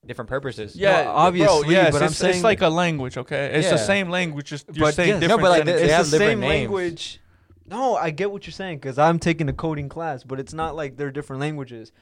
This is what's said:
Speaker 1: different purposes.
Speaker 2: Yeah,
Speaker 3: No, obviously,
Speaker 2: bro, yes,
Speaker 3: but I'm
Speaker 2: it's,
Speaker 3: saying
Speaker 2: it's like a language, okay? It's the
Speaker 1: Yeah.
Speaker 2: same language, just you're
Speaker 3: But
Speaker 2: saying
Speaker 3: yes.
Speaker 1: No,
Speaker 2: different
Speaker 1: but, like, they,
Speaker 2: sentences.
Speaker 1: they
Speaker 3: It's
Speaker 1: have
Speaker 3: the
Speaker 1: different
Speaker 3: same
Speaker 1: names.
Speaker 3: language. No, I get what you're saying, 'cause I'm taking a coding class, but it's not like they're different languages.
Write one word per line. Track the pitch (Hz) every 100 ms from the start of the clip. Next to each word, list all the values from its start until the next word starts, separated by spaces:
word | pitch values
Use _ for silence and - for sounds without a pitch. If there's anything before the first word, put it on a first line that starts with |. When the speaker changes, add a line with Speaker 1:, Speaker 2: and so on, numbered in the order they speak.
| -
Speaker 1:
different | 123 113
purposes. | 131 139 113 104 160
Speaker 2:
Yeah, | 196 180 151
Speaker 3:
No, |
obviously, | - 170 180 156 156
Speaker 2:
bro, | 147
yes, | 185 170
Speaker 3:
but | 143
I'm | 151
Speaker 2:
it's, | 156
Speaker 3:
saying | 180 180
Speaker 2:
it's |
like | 220 196
a | 180
language, | 160 175 156 127 127
okay? | 127 143 139
It's | 139 175
the | 160
Speaker 1:
Yeah. |
Speaker 2:
same | - 202 185
language, | 180 175 143 143
just | 147 -
you're | 156 151
Speaker 3:
But |
Speaker 2:
saying | 151 175
Speaker 3:
yes. | 202
Speaker 1:
No, | 170
Speaker 2:
different | 214
Speaker 1:
but, | 185
like, | 170 151
they, |
Speaker 2:
sentences. | 170
Speaker 1:
they | 147
Speaker 3:
It's | 160
Speaker 1:
have | 165
Speaker 3:
the | 156
Speaker 1:
different | 208
Speaker 3:
same | 165
Speaker 1:
names. | 127 151 120
Speaker 3:
language. | 196 175 165 - - _ _ _ _ -
No, | 202 262 202
I | 165
get | 151 202
what | 202 -
you're |
saying, | - 190 151
'cause | 135 127
I'm | 156 170
taking | 170 156 151
a |
coding | 127 165 151 143
class, | 165 165 131 127
but | 135
it's | 135
not | 156 160 151
like | 143 123
they're | 143
different | 135 143 135
languages. | 147 151 127 117 110 _